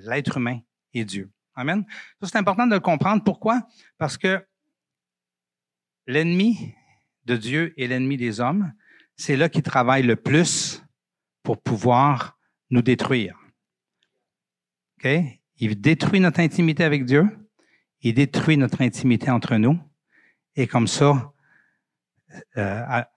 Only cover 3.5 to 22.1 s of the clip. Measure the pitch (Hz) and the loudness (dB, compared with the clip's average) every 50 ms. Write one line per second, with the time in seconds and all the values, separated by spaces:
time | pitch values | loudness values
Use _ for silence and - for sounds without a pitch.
3.5 | 233 254 - _ _ _ _ _ _ - 160 139 - - - 190 190 185 190 _ | 0 -2 -2 _ _ _ _ _ _ -8 -6 -6 -6 -4 -2 -2 -2 -2 -6 _
4.5 | _ _ _ _ _ _ _ _ _ _ _ _ _ _ _ _ _ _ _ _ | _ _ _ _ _ _ _ _ _ _ _ _ _ _ _ _ _ _ _ _
5.5 | _ _ _ _ _ _ _ _ _ _ _ 131 127 151 165 170 175 180 202 233 | _ _ _ _ _ _ _ _ _ _ _ -4 -2 0 0 2 2 2 2 0
6.5 | 220 - 120 110 - _ _ _ _ _ _ _ _ _ _ 120 123 113 107 120 | 0 -2 -6 -14 -16 _ _ _ _ _ _ _ _ _ _ -4 -4 -4 -4 -4
7.5 | 135 156 165 165 - 139 127 123 127 127 131 135 139 127 120 117 104 117 120 131 | -4 -4 -4 -4 -6 -6 -6 -4 -4 -2 -2 -2 -2 -4 -4 -4 -4 -2 -2 -2
8.5 | 175 208 202 151 - _ _ _ _ _ _ _ _ - - - 143 131 165 165 | 0 -2 -2 -4 -6 _ _ _ _ _ _ _ _ -10 -4 -2 0 0 0 0
9.5 | - 165 - - - 131 120 123 131 135 127 120 110 - - - 135 160 175 - | 0 -2 -2 0 0 0 2 2 2 2 2 2 2 0 0 2 2 2 2 2
10.5 | - - - - - - - _ _ _ _ _ _ _ _ _ _ _ - - | 0 -4 -6 -8 -10 -14 -18 _ _ _ _ _ _ _ _ _ _ _ -6 -6
11.5 | 110 - - 123 120 101 104 123 120 123 139 147 139 113 - - - _ _ _ | -6 -4 -4 -4 -2 0 2 4 4 4 4 4 2 0 -4 -10 -14 _ _ _
12.5 | _ _ _ - 123 123 117 127 123 - - - 131 120 101 82 - _ _ _ | _ _ _ -2 0 2 4 4 2 2 0 0 -2 -2 -2 -4 -10 _ _ _
13.5 | _ _ _ _ _ _ _ _ _ _ _ _ _ _ _ _ _ _ _ _ | _ _ _ _ _ _ _ _ _ _ _ _ _ _ _ _ _ _ _ _
14.5 | _ _ _ _ _ _ _ _ _ _ - 131 143 170 170 131 - _ _ _ | _ _ _ _ _ _ _ _ _ _ -2 0 0 0 0 -2 -6 _ _ _
15.5 | _ - 117 107 107 101 101 151 160 - - - 202 190 185 175 - 175 170 151 | _ -4 -4 -2 -2 0 2 2 2 2 2 2 2 4 4 2 2 2 0 0
16.5 | - - 170 160 151 160 170 156 147 139 127 123 135 147 185 214 - - - _ | 2 2 0 2 2 2 0 0 0 0 0 2 4 4 4 4 2 -2 -18 _
17.5 | _ _ _ _ _ _ _ _ _ _ - 117 110 131 143 135 - - - 156 | _ _ _ _ _ _ _ _ _ _ -4 0 2 2 2 2 0 -2 0 2
18.5 | 156 143 131 120 - - 131 120 - - - 127 117 - - 135 123 117 - - | 2 2 2 0 0 0 -2 -2 -2 0 0 2 2 2 0 0 -2 -2 0 0
19.5 | 117 107 110 131 165 175 - _ _ _ _ _ _ _ _ _ _ _ _ _ | 0 2 2 2 2 0 -2 _ _ _ _ _ _ _ _ _ _ _ _ _
20.5 | - 139 127 - - 117 113 98 - - 143 143 143 131 110 - _ _ _ _ | -6 -4 -4 -2 0 0 0 0 0 2 4 4 4 2 0 -6 _ _ _ _
21.5 | _ _ _ _ _ _ _ _ _ _ _ _ | _ _ _ _ _ _ _ _ _ _ _ _